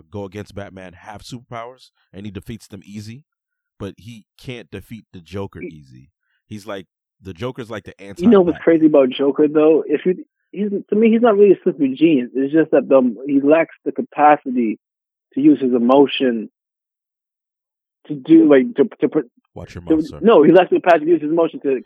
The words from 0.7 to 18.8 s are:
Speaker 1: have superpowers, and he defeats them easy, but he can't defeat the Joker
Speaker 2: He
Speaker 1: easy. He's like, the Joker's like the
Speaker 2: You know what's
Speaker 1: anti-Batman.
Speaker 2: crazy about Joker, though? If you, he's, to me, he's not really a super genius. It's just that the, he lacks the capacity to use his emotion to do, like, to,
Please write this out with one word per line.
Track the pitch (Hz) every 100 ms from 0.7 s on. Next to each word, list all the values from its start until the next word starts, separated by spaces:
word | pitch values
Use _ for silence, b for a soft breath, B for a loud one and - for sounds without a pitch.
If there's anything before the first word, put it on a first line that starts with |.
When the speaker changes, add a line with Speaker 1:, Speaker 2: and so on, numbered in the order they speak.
| 95 92
Speaker 1:
have | 87 104 104
superpowers, | - 123 123 120 117 127 _ _ _
and | 95
he | 104
defeats | 92 - 113 -
them | 101
easy, | 90 104 104 127 _ _ _ _ _ _
but | 98 -
he | 107 113 _ _
can't | 139 123 -
defeat | 98 - 113 _
the | 92
Joker | 82 98 98 -
Speaker 2:
He | -
Speaker 1:
easy. | 78 67 64 71 _ _ _ _
He's | 104 107
like, | 98 85 _ _ _
the | 95
Joker's | 85 123 139 110
like | 107
the | - - 202 190
Speaker 2:
You | 185
know | 202
what's | 175 -
Speaker 1:
anti-Batman. |
Speaker 2:
crazy | - 165 156
about | 151 131
Joker, | 131 143 139 151
though? | 151 156 156 139
If | 147 185
you, | 180 - _ _
he's, | 185 208 196 -
to | 208
me, | 226
he's | 226
not | 240 202
really | 208
a | 180
super | 185 160 135
genius. | 127 165 139 120
It's | 117 139
just | 160 151
that | 147 -
the, | 135 127 107 139
he | 139
lacks | 139 160 160 _
the | -
capacity | - 123 - 147 147 135 123 110 - _ _ _ _ _
to | 131
use | 151 135
his | 131
emotion | 123 120 139 135 - 131 113 - _ _ _ _ _ _ _ _ _ _ _ _ _ _ _ -
to |
do, | 147 139 165 156
like, | 139 123
to, | 120